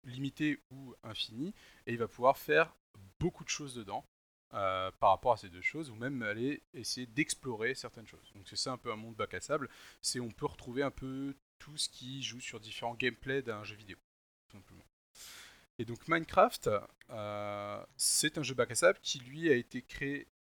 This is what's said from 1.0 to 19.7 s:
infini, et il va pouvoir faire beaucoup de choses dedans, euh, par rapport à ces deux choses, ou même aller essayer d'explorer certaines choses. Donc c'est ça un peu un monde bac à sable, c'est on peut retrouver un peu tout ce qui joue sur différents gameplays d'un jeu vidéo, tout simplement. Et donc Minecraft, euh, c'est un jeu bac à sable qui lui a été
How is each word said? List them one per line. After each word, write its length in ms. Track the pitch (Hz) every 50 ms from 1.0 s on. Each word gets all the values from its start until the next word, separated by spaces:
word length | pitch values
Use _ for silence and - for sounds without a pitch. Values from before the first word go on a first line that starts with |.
| -
infini, 500 | 117 107 - - - 110 113 147 190 214 - - - - - _
et 60 | -
il 60 | 120
va 100 | 117 117
pouvoir 300 | 107 - - 123 131 139
faire 360 | - - - 151 156 165 160 - _ _ _ _ - - - _ _
beaucoup 240 | 147 180 - - -
de 60 | -
choses 260 | - - 156 135 113
dedans, 300 | 120 107 95 101 120 - _ _ _ _ _ _ _ _ _ -
euh, 360 | 110 98 95 95 92 92 95 -
par 120 | _ 110 101
rapport 240 | 95 - - 127 117
à 40 |
ces 120 | 104 - 95
deux 120 | 85 90
choses, 280 | - - - 151 165 135
ou 60 | 110
même 280 | 107 117 135 143 127 113
aller 400 | 107 104 110 120 139 147 - _ _ -
essayer 320 | 123 110 - - 123 127
d'explorer 720 | 120 110 135 - - - - - 135 117 104 110 120 135
certaines 320 | - - 113 - 117 107
choses. 240 | - - - - - -
Donc 140 | 104 92
c'est 80 | - 110
ça 160 | 101 - 135
un 60 | 127
peu 160 | 120 - 120 110
un 20 |
monde 200 | 107 110 113 113
bac 180 | 104 107 - -
à 80 | 92
sable, 260 | - - 143 156 135 113 - - - - - _
c'est 200 | - - - 123
on 100 | 123 113
peut 140 | 104 - 110
retrouver 380 | 113 - - - 127 117 131 143
un 80 | -
peu 440 | - - 135 131 131 135 139 139 139 _ _ _ _
tout 180 | _ - 147 151
ce 140 | 151 - -
qui 340 | - - 127 127 135 139 123
joue 160 | 113 113 123
sur 220 | - - - 110
différents 340 | 107 107 - - - 117 120
gameplays 460 | 113 135 123 117 - - 131 131 139
d'un 240 | 135 120 110 104 107
jeu 100 | 104 107
vidéo, 220 | 104 107 98 90 - _ _ _ _ _ _ _ _ _
tout 80 | _ -
simplement. 300 | 101 95 - 82 85 - _ _ _ _ _ _ - - - - - - - - - - _ _
Et 60 | - 117
donc 240 | 113 117 - -
Minecraft, 640 | - 165 170 165 - - 190 190 160 - - - - 107 98 - - - _ - -
euh, 760 | 127 110 104 104 104 104 104 104 104 101 101 104 104 101 92 - -
c'est 400 | - - - - - - 156 -
un 60 | 170 143
jeu 120 | 123 131
bac 160 | 123 120 117
à 40 | 120
sable 240 | - 170 180 196 - -
qui 160 | - - 143
lui 320 | 123 123 139 156 165 160
a 40 | 135
été 260 | 120 120 _